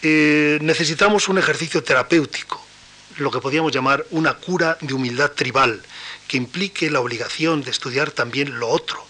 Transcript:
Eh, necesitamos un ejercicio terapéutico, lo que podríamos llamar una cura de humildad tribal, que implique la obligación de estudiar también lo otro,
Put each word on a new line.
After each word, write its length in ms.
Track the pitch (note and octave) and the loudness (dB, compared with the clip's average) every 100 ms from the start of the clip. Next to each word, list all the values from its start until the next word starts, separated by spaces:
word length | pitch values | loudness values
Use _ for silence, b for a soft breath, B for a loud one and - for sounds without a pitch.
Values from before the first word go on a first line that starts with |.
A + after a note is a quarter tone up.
Eh, 560 | D#3 D#3 D3+ D3+ D3 D3+ | 4 4 6 4 4 2
necesitamos 640 | D3+ D#3+ D#3+ D#3+ G3+ G#3 - | 2 2 0 2 4 4 2
un 100 | F#3+ | 2
ejercicio 460 | - D3 E3 E3+ | 2 0 -2 -2
terapéutico, 800 | D3+ C3 B2 E3+ C#3 - - - - - - - - - | 2 2 4 2 2 -4 -10 -12 -12 -20 -20 -20 -20 -6
lo 120 | C#3 | -4
que 100 | C3 | -2
podríamos 300 | C3 C#3+ D#3+ | -2 0 0
llamar 340 | C3+ C3 C#3 D#3 | 0 2 0 0
una 240 | D#3+ D#3 | -2 -2
cura 440 | B2+ - F3+ E3 E3 | -2 -4 0 0 -2
de 140 | D3+ | -4
humildad 380 | C3+ B2+ A#2+ C#3+ | -4 -4 0 -2
tribal, 500 | - B2+ B2 B2+ G#2+ - B B B - | 0 -2 2 2 0 -10 B B B -6
que 120 | C3+ | -4
implique 520 | B2 F3 G3 - D#3+ | -4 -4 -6 -2 -2
la 100 | D3 | 0
obligación 640 | A#2+ A#2 A#2 - D#3+ D#3+ | -2 -4 -8 -2 0 0
de 80 | B2+ | -2
estudiar 400 | A#2 - B2 D3+ | -8 -4 -2 -4
también 480 | D3 A#2+ A#2+ C#3+ A#2+ | -2 -4 -2 -4 -4
lo 100 | A#2 | -2
otro, 380 | D3+ - - - | -2 -2 -10 -12